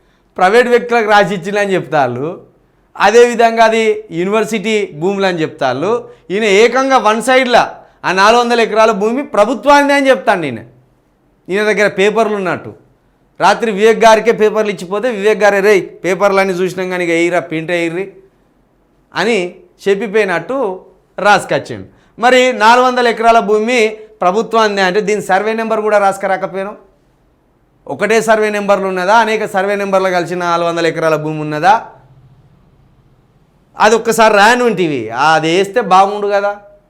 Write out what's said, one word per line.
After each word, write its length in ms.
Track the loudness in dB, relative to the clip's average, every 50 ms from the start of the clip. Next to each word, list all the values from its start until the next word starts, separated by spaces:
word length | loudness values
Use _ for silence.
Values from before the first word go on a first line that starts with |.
| _ _ _ _ _ _ _
ప్రైవేట్ 320 | 0 2 4 4 4 4 4
వ్యక్తులకు 420 | 2 0 0 0 -2 -2 2 2
రాసి 240 | 2 2 2 2 -2
ఇచ్చిందని 400 | -6 -6 -4 -4 -2 -2 -2 -2
చెప్తాళ్ళు, 800 | -4 -2 -2 0 0 0 0 -2 -6 -8 -8 -10 -12 -18 _ _ _ _ _ _ _ _ _ -4
అదేవిధంగా 680 | 0 0 4 6 6 4 4 4 2 2 2 4 4 4
అది 400 | 4 4 2 0 0 -2 -2 -6 -8
యూనివర్సిటీ 800 | -6 -4 -2 -2 -2 -2 -2 -2 -4 -4 -2 -2 -2 -2 -2 -6 -6
భూములు 320 | -6 -4 -4 -2 -2 -2
అని 160 | -2 -2 -2
చెప్తాళ్ళు. 680 | -4 -6 -4 -4 -2 -2 -2 -2 -2 -2 -4 -4 -6 -12 -20 _ _ -8
ఈయన 140 | -4 -2 0
ఏకంగా 540 | 2 4 4 4 4 2 0 0 2 0 2
వన్ 240 | 2 0 0 0
సైడ్లా 520 | 0 0 2 2 2 2 2 2 2 0 -6 -14 -20 _ _ _ -6
ఆ 80 | -2
నాలుగు 280 | 0 2 4 4 4 4
వందల 200 | 2 0 0 0
ఎకరాల 300 | 0 0 2 2 2 2
భూమి 360 | 2 0 -2 -2 -2 -4 -6
ప్రభుత్వానిదే 680 | -2 0 0 0 0 0 0 2 4 4 4 4 2 0
అని 140 | 2 2 2
చెప్తాను 320 | 0 2 0 -2 -2 -2
నేను. 240 | -4 -6 -8 -10 -12 -18 _ _ _ _ _ _ _ _ _ _ _ _ _ _ _ -6
ఈయన 160 | -4 -2 0
దగ్గర 240 | 0 0 0 0 0
పేపర్లు 480 | 0 0 0 0 2 0 -2 -2 -2
ఉన్నట్టు. 380 | -4 -4 -6 -6 -6 -10 -14 -20 -20 _ _ _ _ _ _ _ _ _ _ _ 0
రాత్రి 300 | 0 0 2 0 -2 -4
వివేక్ 340 | -2 2 2 2 4 4 4
గారికే 280 | 4 4 4 2 0
పేపర్లు 380 | 0 2 0 0 0 -2 -2 -4
ఇచ్చిపోతే 400 | -6 -8 -10 -8 -6 -4 -4 -4
వివేక్ 320 | -4 -2 0 0 0 2
గారే, 180 | 2 2 2 2
"రేయ్, 260 | 4 4 2 2 0 -4 -10 -8 -6
పేపర్లన్నీ 500 | -4 -2 0 0 0 2 0 0 0 -2
చూసినాం 360 | -2 -4 -4 -4 -6 -8 -6
కానీ 140 | -6 -4 -2
ఇక 60 | -2
ఎయ్యిరా, 300 | 0 0 0 0 0 -2
ప్రింట్ 300 | -4 -4 -8 -8 -6 -4
ఎయ్యిర్రి" 420 | -4 -4 -4 -4 -6 -8 -10 -12 -16 -20 _ _ _ _ _ _ _ _ _ _ _ _ _ _ _ _ _ _ -6
అని 400 | -4 -2 -2 -2 -2 -4 -6 -10 -16 -20 _ _ _ -2 -2
చెప్పిపోయినట్టు 960 | -2 -2 -2 -2 -2 -2 0 0 -2 -4 -6 -6 -6 -4 -4 -6 -6 -10 -16 -20 _ _ _ _ _ -2
రాసుకొచ్చిండు. 680 | 2 2 2 2 2 -2 -4 -4 -4 -8 -12 -14 -16 -18 _ _ _ _ _ -2
మరి 320 | 2 2 4 4 2 2
నాలుగు 340 | 0 2 4 4 4 4 2
వందల 220 | 2 0 0 0 0
ఎకరాల 300 | 0 0 2 2 2 2
భూమి 580 | 2 0 0 -2 0 0 0 0 0 -2 -4 -8 -16 -20 _ _
ప్రభుత్వానిదే 640 | -2 0 0 0 -2 -2 0 0 0 0 0 0
అంటే 180 | -2 0 0 -2
దీని 220 | -2 -2 -4 -4
సర్వే 300 | -2 -2 -2 0 0 -2
నెంబర్ 280 | -4 -4 -4 -4 -4 -2
కూడా 180 | 0 0 2 2
రాసుకురాకపోయినాం? 760 | 2 0 0 -2 -4 -4 -4 -4 -6 -6 -6 -8 -10 -10 -12 -16 _ _ _ _ _ _ _ _ _ _ _ _ _ _ _ _ _ _ _ _ _ -14
ఒకటే 320 | -8 -6 -2 0 0 0
సర్వే 300 | 2 2 2 2 0 -2
నెంబర్లు 360 | -4 -4 -2 0 0 0 -2
ఉన్నదా? 280 | -4 -4 -4 0 2 2
అనేక 320 | 2 2 0 -2 -4 -4
సర్వే 300 | -4 -4 -4 -2 -2 -2
నెంబర్లు 320 | -4 -2 -2 0 0 0 0
కలిసిన 300 | -2 -2 -4 -4 -6 -4
నాలుగు 300 | -2 -2 -2 0 -2 -2
వందల 180 | -2 -2 -2
ఎకరాల 300 | -2 -2 -2 -2 0 0
భూమి 240 | -2 -2 -6 -6 -6
ఉన్నదా? 440 | -6 -6 -4 0 2 2 2 2 -2 -8 -20 -20 _ _ _ -20 -20 _ _ _ _ _ _ _ _ _ _ _ _ _ _ _ _ _ _ _ _ _ _ _ _ _ _ _ _ _ _ 0
అది 160 | 2 2 2
ఒక్కసారి 400 | 2 0 0 2 4 4 4 4
రాయనుంటివి, 760 | 4 4 4 4 2 0 0 0 0 -2 -2 -2 -4 -6 -6
అది 460 | -2 0 2 2 2 2 2 0 0
వేస్తే 240 | 0 -2 0 -2 -4
బాగుండు 460 | 0 4 4 4 4 2 0 -4 -4
కదా. 300 | -2 -2 -2 -2 -4 -6 -8 -14 -20 _ _ _